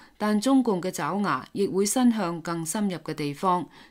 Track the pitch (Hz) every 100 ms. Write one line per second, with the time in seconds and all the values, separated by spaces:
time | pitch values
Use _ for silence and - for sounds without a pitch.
0 | - - 208 214 254 269 240 185 180 180
1 | 151 196 185 131 - - 196 185 202 262
2 | 247 220 175 170 170 170 160 220 202 165
3 | - 156 147 143 190 180 - - -